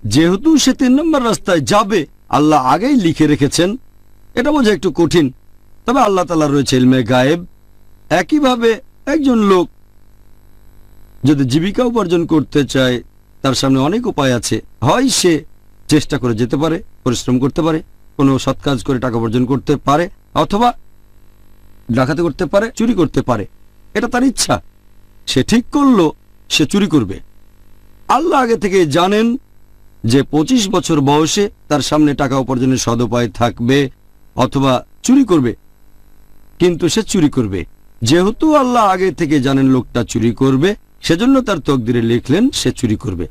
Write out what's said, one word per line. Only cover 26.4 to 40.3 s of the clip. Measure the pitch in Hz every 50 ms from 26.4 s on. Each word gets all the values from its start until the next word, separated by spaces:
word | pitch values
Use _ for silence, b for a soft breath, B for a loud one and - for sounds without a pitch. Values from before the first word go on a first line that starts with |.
| - -
সে | - - 156 139 -
চুরি | 202 202 180 156
করবে। | 147 113 90 95 73 - - - - - - - _ - - - - - - - - - -
আল্লাহ | 214 254 311 359 320 277 254
আগে | 233 226 - -
থেকে | 202 180 196 180 151 135
জানেন | 170 175 190 208 214 220 233 240 269 - _ - - - - - - - - - - -
যে | 113 117 139 131 - -
পঁচিশ | 151 156 - 254 254 208 190
বছর | - 180 139 - 165 147
বয়সে | 139 135 147 147 160 151 - 202 202 208 - _ - -
তার | 151 143 127 -
সামনে | 156 151 156 147 143
টাকা | - - 123 131 135
উপার্জনের | 131 113 131 123 127 131 131 117 -
সদুপায় | - 117 113 123 120 117 120 120 110 - -
থাকবে | 120 120 - - 120 117 135 143 139 127 - _ - - - - - - _
অথবা | - 123 127 - 143 135 135 127 120 - _ - - -
চুরি | - 247 285 269 214
করবে, | 180 160 131 117 101 - _ - - _ - - - - - - - - - _ - - - - - -
কিন্তু | 175 180 175 - 175 165
সে | - 220 214 - -
চুরি | 196 160 143 -
করবে। | 131 120 101 92 92 85 - - - - - - - 113
যেহেতু | 113 143 175 185 202 - - - 311 302 302 269
আল্লাহ | 254 247 240 220 202 190
আগে | 190 185 190 143 123
থেকে | 170 143 151 147 120
জানেন | 139 135 135 135 131 131
লোকটা | 127 113 - - 123 117 - -
চুরি | 117 110 117